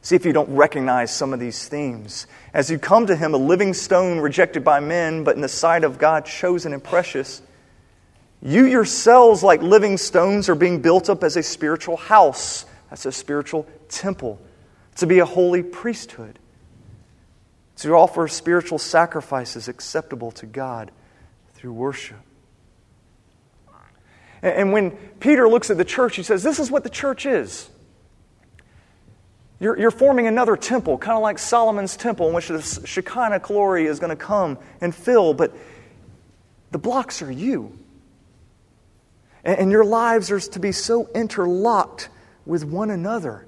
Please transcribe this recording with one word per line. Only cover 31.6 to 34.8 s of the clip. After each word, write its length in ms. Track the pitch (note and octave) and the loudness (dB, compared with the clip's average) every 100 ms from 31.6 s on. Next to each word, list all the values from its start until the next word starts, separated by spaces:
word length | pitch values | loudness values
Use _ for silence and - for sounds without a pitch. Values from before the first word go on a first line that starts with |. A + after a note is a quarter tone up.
| A3+ G#3 F#3+ - | 2 0 -6 -8
temple, 320 | A#3+ F3+ E3 | -8 -2 -2
in 60 | |
which 140 | E3 E3+ | -2 -4
the 120 | E3 | -8
Shekinah 800 | D3+ - - - F#3 A#3 A#3 G3+ | -8 -12 -8 -8 -8 -4 -2 -4
glory 480 | - G#3 G3+ F#3 D#3 | -2 0 0 2 0
is 120 | D3 | -2
gonna 160 | E3+ | -6
come 440 | D#3 - G#3 F3 C3 - - | -8 -4 -2 -2 -6 -14 -8